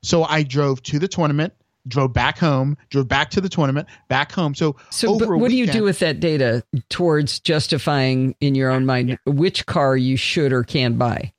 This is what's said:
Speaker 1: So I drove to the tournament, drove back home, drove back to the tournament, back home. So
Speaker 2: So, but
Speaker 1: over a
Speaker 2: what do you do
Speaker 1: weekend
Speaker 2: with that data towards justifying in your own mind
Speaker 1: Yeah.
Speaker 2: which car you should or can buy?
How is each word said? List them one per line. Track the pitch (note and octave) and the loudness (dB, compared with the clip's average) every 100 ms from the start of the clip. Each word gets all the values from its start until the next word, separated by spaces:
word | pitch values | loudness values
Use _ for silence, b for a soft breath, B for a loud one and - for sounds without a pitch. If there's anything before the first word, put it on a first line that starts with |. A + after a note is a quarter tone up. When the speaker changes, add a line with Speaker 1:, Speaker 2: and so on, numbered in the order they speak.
Speaker 1:
So | - E3+ D#3+ | 0 0 2
I | D#3 | 0
drove | D3 C3 C#3+ C3+ | 0 0 0 -2
to | - D3 | -4 -4
the | F3+ | -4
tournament, | - D#3 C#3+ E3 _ _ _ - | -2 0 0 -2 _ _ _ -6
drove | A#2+ C3 | 0 0
back | A#2+ B2 D3+ | 2 0 2
home, | E3+ C3+ C3 D3 b | 2 2 0 -2 b
drove | C#3 C3 | -2 2
back | C3+ D3+ | 0 0
to | - | -2
the | F#3 | -2
tournament, | - C#3+ C3+ - B B | 0 0 0 -4 B B
back | C3 D3 | -2 -2
home. | - D#3+ C#3+ | -2 -2 0
So | D#3+ C#3 B | -2 -4 B
Speaker 2:
So, | - A#3 G#3+ | -4 0 0
but | |
Speaker 1:
over | A3 F3 | 2 2
a | |
Speaker 2:
what | A#3+ | 2
do | B3+ | 2
you | A#3 | 2
do | |
Speaker 1:
weekend | A3+ G#3 | 2 0
Speaker 2:
with | F#3 | 0
that | F3 D3 | -2 0
data | E3 D3+ B2+ A#2 - C3+ - | 0 2 2 0 -2 -8 -6
towards | - F3 D3+ D3 - | -2 2 2 0 -4
justifying | - D#3 - D3+ - D3 C3 C3 C3 - | -2 -2 0 -2 0 0 2 2 0 0
in | C#3+ C3+ | 0 2
your | C3 | 2
own | C3 C3 | 0 0
mind | B2+ B2 | 0 -2
Speaker 1:
Yeah. | B2+ - | -4 -2
Speaker 2:
which | C#3+ F3+ F#3 - | 0 0 -2 -4
car | F3 C#3 C3 | 0 2 2
you | B2+ C3 | 2 0
should | - - C#3+ | -2 0 0
or | C3 | 0
can | A#2+ D#3 B2 A#2 | 0 0 0 0
buy? | A#2+ G#2+ - | -2 -2 -8